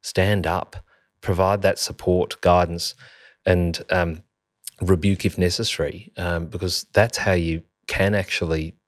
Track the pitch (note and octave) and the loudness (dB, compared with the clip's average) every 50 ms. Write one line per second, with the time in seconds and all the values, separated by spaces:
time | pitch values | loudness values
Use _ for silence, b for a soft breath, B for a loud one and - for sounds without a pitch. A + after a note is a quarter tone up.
0 | - - - - F#2 G2 G#2 G2 E2+ D#2+ E2+ F#2 - - - - - _ _ _ | -12 -4 0 0 2 2 2 0 0 0 -2 -2 -4 -6 -12 -18 -18 _ _ _
1 | _ _ _ _ - - F#2+ F2 F#2+ F#2+ G2+ G#2 G2 F#2+ F#2+ - - - - - | _ _ _ _ -4 -4 0 2 4 2 2 4 2 0 0 2 -4 -8 -8 -6
2 | - - F2+ F2+ F2 - - - - F2+ F2 F2+ F2+ E2+ E2+ E2+ - - - B | 0 0 2 2 2 -2 -4 0 4 4 6 6 4 2 -2 -6 -6 -8 -8 B
3 | B B B B B B B B _ - F#2 F2+ F2 E2+ E2 - - _ - F2+ | B B B B B B B B _ 2 2 4 2 0 -2 -4 -4 _ 0 0
4 | F2 E2+ E2 E2 - _ _ _ _ _ _ _ _ - _ _ - F2+ F#2+ E2+ | 0 -2 -4 -8 -12 _ _ _ _ _ _ _ _ -18 _ _ 2 2 2 4
5 | D#2 G2+ G2 F#2+ - G2 - - F2+ F2+ - - A#2 - - - D#2 D2 - F#2 | 4 0 0 2 0 -4 0 2 0 0 0 -2 -4 -4 -2 -2 -4 -4 -4 -10
6 | G#2+ - _ - F#2 F2 F2 E2+ E2+ D#2+ - F#2 F#2 F#2 - - - _ _ G2+ | -16 -16 _ -6 -4 -4 -4 -4 -6 -6 -8 -6 -4 -4 -4 -6 -8 _ _ 2
7 | G#2+ A#2 - - - G#2 F#2+ F2+ E2+ E2 D#2+ E2 - _ _ _ _ - - - | 2 2 0 -4 0 0 2 2 2 0 -4 -4 -8 _ _ _ _ -8 -4 0
8 | F#2+ G2+ G#2 G2+ F#2 - - - - D#3+ D#3+ D#3+ D#3 D#3+ - _ _ | 0 0 0 0 -2 -2 -4 -4 -2 -2 -2 -4 -4 -6 -10 _ _